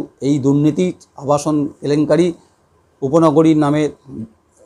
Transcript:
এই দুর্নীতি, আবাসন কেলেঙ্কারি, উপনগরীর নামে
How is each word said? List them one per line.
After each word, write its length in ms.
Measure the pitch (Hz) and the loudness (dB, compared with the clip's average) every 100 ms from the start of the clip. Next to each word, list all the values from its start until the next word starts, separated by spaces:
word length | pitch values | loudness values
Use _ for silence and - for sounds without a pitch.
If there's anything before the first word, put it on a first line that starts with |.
| 143 _ | -6 _
এই 180 | 131 147 | -2 0
দুর্নীতি, 480 | 131 143 151 147 185 165 _ - | 0 2 2 0 -2 -6 _ -10
আবাসন 500 | 139 147 156 151 143 - | -2 -2 0 -2 -4 -6
কেলেঙ্কারি, 520 | 143 147 151 151 175 170 _ _ _ _ _ _ | -4 0 2 2 0 -2 _ _ _ _ _ _
উপনগরীর 560 | 135 160 165 143 160 156 | -2 2 2 2 2 2
নামে 240 | 147 147 151 - - 131 110 _ _ _ | 2 0 -2 -6 -16 -16 -16 _ _ _